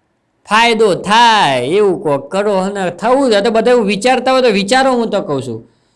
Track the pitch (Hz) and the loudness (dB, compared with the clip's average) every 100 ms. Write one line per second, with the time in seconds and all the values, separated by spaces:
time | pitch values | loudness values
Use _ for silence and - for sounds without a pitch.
0 | _ _ _ _ - 214 233 226 214 160 | _ _ _ _ -2 0 2 2 0 0
1 | 185 220 240 214 160 127 123 196 202 156 | 0 2 4 4 2 0 -2 0 0 -2
2 | 151 139 - 190 208 190 190 196 180 170 | -2 -4 -4 -4 -2 -2 -2 -4 -6 -4
3 | 220 269 262 202 233 220 240 247 202 196 | -2 0 2 2 0 0 2 2 0 -2
4 | 247 254 247 262 254 202 196 254 262 247 | 0 0 0 2 2 0 0 2 2 0
5 | 220 196 - 139 120 113 - _ _ | -2 -4 -4 -6 -6 -12 -14 _ _